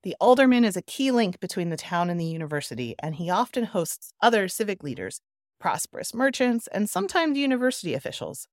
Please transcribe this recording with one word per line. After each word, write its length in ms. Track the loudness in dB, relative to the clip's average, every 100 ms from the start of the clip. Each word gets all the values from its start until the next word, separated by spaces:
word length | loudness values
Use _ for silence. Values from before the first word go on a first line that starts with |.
The 140 | -8 2
alderman 440 | 6 8 8 6
is 120 | 4 0
a 60 |
key 280 | -8 -4 2
link 300 | 2 2 -2
between 300 | -8 -4 -4
the 60 | -6
town 320 | -4 -2 0
and 100 | 0
the 60 |
university, 680 | -2 -4 -4 -4 -4 -8 -8 -6
and 160 | -8 -6
he 120 | -2
often 360 | 0 0 -2
hosts 480 | -2 -2 -4 -8 -14 _
other 240 | 4 4 0
civic 340 | -4 -4 -4
leaders, 380 | -6 -6 -8 -10 _ _ _ _
prosperous 540 | -2 -2 -6 -8 -8
merchants, 540 | 0 0 2 0 0 -2
and 200 | -4 -2
sometimes 480 | -2 0 0 0 2
university 560 | 0 2 0 -2 -4
officials. 540 | -4 -6 -8 -10 -10 -14